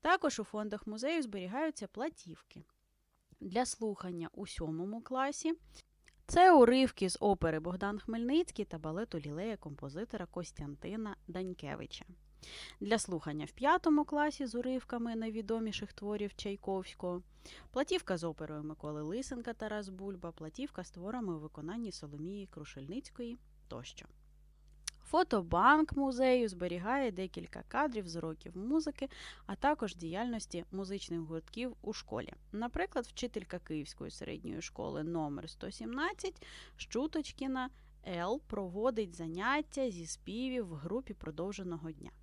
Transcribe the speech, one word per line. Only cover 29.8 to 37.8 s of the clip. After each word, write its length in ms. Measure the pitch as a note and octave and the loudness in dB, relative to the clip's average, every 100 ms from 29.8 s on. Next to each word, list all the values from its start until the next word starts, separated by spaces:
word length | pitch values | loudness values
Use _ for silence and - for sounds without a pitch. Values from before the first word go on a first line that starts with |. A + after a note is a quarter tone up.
| G#3+ F3+ | 0 -4
діяльності 680 | E3+ F3+ B3 A3+ - F3 - | -6 -4 -2 -4 -6 -8 -6
музичних 480 | F#3+ F#3+ G3 - E3+ | -6 -6 -6 -4 -4
гуртків 560 | D#3+ E3 D#3+ - B3 A#3+ | -4 -8 -8 -6 -6 -6
у 100 | - | -8
школі. 400 | G#3+ - A2+ - - - | -8 -6 -6 -6 -12 -10
Наприклад, 540 | G#3 A#3 D#4 F#4+ - A#3+ | -6 -4 -2 -2 -2 -4
вчителька 520 | - B3 A3+ F3+ F3+ | -6 -4 -4 -6 -10
Київської 520 | - D#3 C#3+ - - | -6 -6 -6 -10 -12
середньої 520 | - - - F3 - | -10 -10 -8 -6 -6
школи 400 | - - - C#3+ | -8 -6 -6 -4
номер 480 | D#3 E3+ D3+ C#3+ D#3 | -2 -2 -2 -4 -8
сто 200 | - - | -10 -10
сімнадцять 760 | - A3+ B3 E4 G#4+ F#4+ - - - - - | -8 -8 -2 -4 -2 -8 -8 -18 -18 -20 -14
Щуточкіна 920 | - A3+ D4+ D#4+ D4 - C4+ C4 B3+ - | -4 -2 0 -2 -6 -4 -4 -2 -4 -8